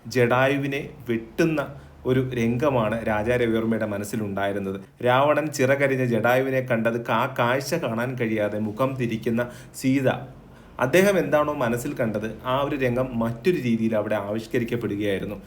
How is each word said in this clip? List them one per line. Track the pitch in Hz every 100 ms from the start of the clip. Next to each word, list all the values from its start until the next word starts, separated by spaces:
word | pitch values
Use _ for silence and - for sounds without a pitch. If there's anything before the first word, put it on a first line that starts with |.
| 113
ജടായുവിനെ | 127 120 123 135 143 143 139 - -
വെട്ടുന്ന | - 113 - - 165 151 135 - - - 127
ഒരു | 127 127
രംഗമാണ് | 123 113 120 147 127 107 113 113
രാജാ | 107 107 123
രവിവർമ്മയുടെ | 117 113 113 110 107
മനസ്സിലുണ്ടായിരുന്നത്. | 101 104 117 104 98 98 98 98 98 - -
രാവണൻ | 123 127 143 147 151
ചിറകരിഞ്ഞ | - 127 135 139 131 127
ജടായുവിനെ | 113 117 127 135 131
കണ്ടത് | 127 117 113 120 120
ആ | 113 131 131
കാഴ്ച | 120 135 139 165
കാണാൻ | 135 113 127 123
കഴിയാതെ | 110 107 104 104
മുഖം | 107 101 131 131
തിരിക്കുന്ന | 120 107 120 113 120 - - -
സീത, | 262 269 - - - - - - - -
അദ്ദേഹം | 127 170 202 190
എന്താണോ | 143 147 147
മനസ്സിൽ | 143 120 120 147 139
കണ്ടത്, | 113 104 110 113 127
ആ | 131
ഒരു | 143 147
രംഗം | 127 120 131
മറ്റൊരു | 117 117 117 185 165
രീതിയിൽ | 127 113 113 107
അവിടെ | 101 104
ആവിഷ്കരിക്കപ്പെടുകയായിരുന്നു. | 101 110 107 127 117 117 104 101 104 95 87 98